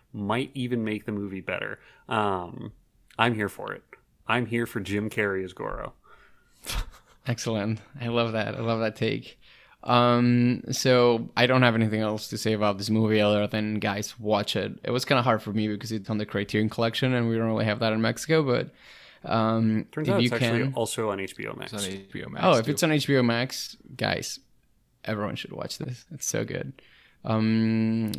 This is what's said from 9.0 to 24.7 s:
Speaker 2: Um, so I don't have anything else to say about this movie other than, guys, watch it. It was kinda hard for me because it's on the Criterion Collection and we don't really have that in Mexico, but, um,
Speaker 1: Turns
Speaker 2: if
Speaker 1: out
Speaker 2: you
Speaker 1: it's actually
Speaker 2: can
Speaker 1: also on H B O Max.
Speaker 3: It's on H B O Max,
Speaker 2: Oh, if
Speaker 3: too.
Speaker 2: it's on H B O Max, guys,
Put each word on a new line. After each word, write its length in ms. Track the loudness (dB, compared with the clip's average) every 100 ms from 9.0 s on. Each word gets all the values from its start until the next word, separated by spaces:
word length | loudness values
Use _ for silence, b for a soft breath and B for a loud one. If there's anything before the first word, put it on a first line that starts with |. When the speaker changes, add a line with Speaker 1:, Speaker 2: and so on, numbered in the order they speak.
| -2 -2 -6 -20 b b b b
Speaker 2:
Um, 800 | 2 4 6 4 4 4 4 0 -4
so 560 | 0 4 6 6 4 0 2
I 100 | 4
don't 160 | 6
have 120 | 6
anything 260 | 4 2 2
else 280 | -2 -4 -6
to 100 | -4
say 140 | 0
about 260 | 2 2 0
this 120 | 2
movie 300 | 2 4 4
other 260 | 4 4 2
than, 320 | -2 -2 -2
guys, 400 | -2 -2 -6 -6
watch 380 | 0 2 2 -2
it. 160 | -2 -4
It 80 | -2
was 140 | -2
kinda 180 | 2 2
hard 200 | 2 0
for 100 | 0
me 160 | -2 -2
because 240 | -4 -6
it's 180 | -6 -4
on 80 | -4
the 80 | -2
Criterion 420 | -4 0 0 0
Collection 460 | 0 -2 0 0
and 140 | 2 0
we 80 | 0
don't 100 | 0
really 180 | 0
have 140 | 0 0
that 120 | 0
in 80 | 2
Mexico, 420 | 0 -2 2 2
but, 280 | 4 0 -2 -10 B B B B -2
um, 560 | 0 2 4 4 2 -2
Speaker 1:
Turns 160 | -4 0
Speaker 2:
if 60 |
Speaker 1:
out 60 | 2
Speaker 2:
you 60 | 2
Speaker 1:
it's 60 |
actually 300 | 2 0 0
Speaker 2:
can 100 | 0
Speaker 1:
also 360 | -2 -2 -2 -4
on 100 | -4
H 160 | -6 -8
B 100 | -10
O 80 |
Max. 180 | -8 -10
Speaker 3:
It's 120 | -6 -6
on 40 |
H 180 | -8 -12
B 140 | -12
O 40 | -10
Max, 160 | 0
Speaker 2:
Oh, 140 | 2 4
if 60 |
Speaker 3:
too. 80 | 2
Speaker 2:
it's 100 | 0
on 80 | 2
H 140 | 2 2
B 100 | 4
O 40 |
Max, 540 | 4 2 -2 -6 -12 -14 -16 -4
guys, 440 | -2 -2 -6 -12 _ _ _